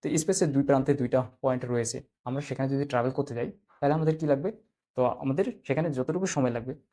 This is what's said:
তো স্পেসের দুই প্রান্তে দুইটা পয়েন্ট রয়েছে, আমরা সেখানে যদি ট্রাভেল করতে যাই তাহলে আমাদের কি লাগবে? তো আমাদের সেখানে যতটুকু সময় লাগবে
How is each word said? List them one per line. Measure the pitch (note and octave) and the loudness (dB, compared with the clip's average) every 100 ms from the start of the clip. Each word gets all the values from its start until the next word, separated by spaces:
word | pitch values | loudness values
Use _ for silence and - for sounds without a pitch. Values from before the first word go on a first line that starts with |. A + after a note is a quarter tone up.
তো | D#3+ D#3+ | 0 -2
স্পেসের | D#3 F#3 E3+ C3+ | 0 0 2 2
দুই | C#3 | 4
প্রান্তে | C3+ C3+ C3+ | 2 4 0
দুইটা | B2 C3 A#2 _ | 2 0 0 _
পয়েন্ট | C3+ B2+ B2 | -2 -2 -2
রয়েছে, | A#2+ A#2 - - _ B2 | -2 -2 -6 -12 _ -6
আমরা | C3+ D3 | -6 -6
সেখানে | B2+ C3+ | -4 0
যদি | C#3 C#3 | 0 0
ট্রাভেল | B2 B2 C3 | 0 0 -2
করতে | - A#2 | -4 -4
যাই | B2 - _ _ | -6 -8 _ _
তাহলে | C#3+ D3+ | 2 2
আমাদের | D#3+ D#3 | 2 0
কি | D#3 | 2
লাগবে? | C#3 F3 A3 _ _ _ - | 2 0 -8 _ _ _ 0
তো | B2 - | 0 0
আমাদের | C3+ C3 B2+ - - | -2 0 -2 -4 -2
সেখানে | C#3+ E3 C3 | 0 0 -2
যতটুকু | B2+ E3+ F#3 - | -2 -2 -2 2
সময় | B2+ A#2 | 2 0
লাগবে | A#2+ C#3 _ | -6 -12 _